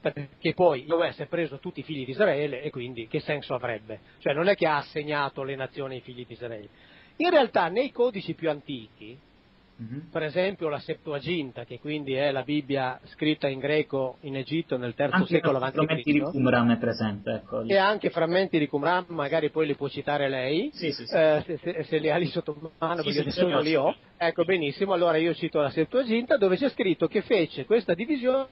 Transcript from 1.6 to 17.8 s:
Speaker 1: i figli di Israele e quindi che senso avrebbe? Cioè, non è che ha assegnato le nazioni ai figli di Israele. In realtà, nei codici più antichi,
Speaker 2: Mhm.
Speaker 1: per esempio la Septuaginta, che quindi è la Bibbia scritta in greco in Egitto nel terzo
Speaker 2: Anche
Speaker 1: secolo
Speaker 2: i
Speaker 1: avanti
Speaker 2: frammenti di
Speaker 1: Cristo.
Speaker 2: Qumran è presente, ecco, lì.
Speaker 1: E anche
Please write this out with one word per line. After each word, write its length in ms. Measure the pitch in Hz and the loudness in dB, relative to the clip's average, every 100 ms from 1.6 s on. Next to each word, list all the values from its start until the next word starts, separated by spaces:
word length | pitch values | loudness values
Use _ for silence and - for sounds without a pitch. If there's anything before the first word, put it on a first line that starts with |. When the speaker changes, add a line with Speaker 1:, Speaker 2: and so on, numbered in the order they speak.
| 185 160 | -10 -10
Speaker 1:
i 40 | |
figli 200 | 139 151 | -8 -8
di 80 | 127 | -6
Israele 500 | 135 202 143 147 127 | 2 2 2 -2 -4
e 100 | 147 | -8
quindi 360 | 131 120 120 110 | -8 -10 -10 -6
che 120 | 156 | -6
senso 320 | - 147 - | -4 -6 -4
avrebbe? 460 | 131 123 110 110 107 - - | -4 -4 -6 -10 -16 -16 -6
Cioè, 140 | - | -2
non 140 | 143 185 | 2 2
è 80 | 196 | 4
che 100 | 160 | 2
ha 120 | 147 | 2
assegnato 680 | - 156 147 147 139 - | -2 -8 -4 -2 -2 -4
le 120 | 135 135 | -8 -6
nazioni 400 | 131 - 135 127 | -8 -8 -8 -10
ai 60 | |
figli 240 | 123 123 123 | -14 -16 -16
di 80 | |
Israele. 340 | 113 120 113 101 - - - - _ | -12 -12 -12 -14 -20 -20 -20 -20 _
In 120 | 339 | 4
realtà, 400 | 330 240 214 170 | 6 6 2 2
nei 220 | 196 277 | 0 -2
codici 420 | - 247 196 170 | 2 0 0 -8
più 160 | 160 160 | -4 -2
antichi, 680 | 147 - 135 107 _ 107 131 _ _ _ _ _ - | -2 -6 -12 -12 _ -20 -20 _ _ _ _ _ -14
Speaker 2:
Mhm. 300 | 113 135 165 | -10 -10 -8
Speaker 1:
per 140 | - | -6
esempio 460 | 156 151 190 190 165 | -2 0 -2 -2 -4
la 100 | 143 | -4
Septuaginta, 880 | - 156 165 143 135 175 135 120 120 | -8 -10 -6 -8 -4 -4 -4 -10 -14
che 140 | 123 | -10
quindi 340 | 147 151 139 | -6 -6 -2
è 180 | 131 143 | 0 0
la 120 | 135 | 0
Bibbia 540 | 127 151 135 139 127 127 - | -2 -2 0 -2 -2 -6 -14
scritta 420 | - 151 156 143 | -2 0 0 -2
in 100 | 135 | -2
greco 560 | 139 151 147 135 131 127 | 0 0 0 -2 -4 -6
in 160 | 147 135 | -8 -8
Egitto 400 | 131 160 165 127 | -4 -4 -2 -4
nel 160 | 123 - | -4 -2
terzo 200 | 143 185 | 0 2
Speaker 2:
Anche 180 | 185 | 2
Speaker 1:
secolo 220 | 170 160 135 | 2 2 0
Speaker 2:
i 0 | |
Speaker 1:
avanti 180 | 127 135 | 0 0
Speaker 2:
frammenti 280 | 156 151 135 | 0 0 2
di 60 | 147 | 2
Speaker 1:
Cristo. 120 | 147 | 2
Speaker 2:
Qumran 380 | 135 127 120 120 | 2 4 4 4
è 60 | 117 | 4
presente, 540 | 117 113 110 101 117 | 2 0 -2 -2 -6
ecco, 260 | 110 - 117 | -6 -4 -6
lì. 120 | 113 | 2
Speaker 1:
E 20 | |
anche 320 | 196 | 4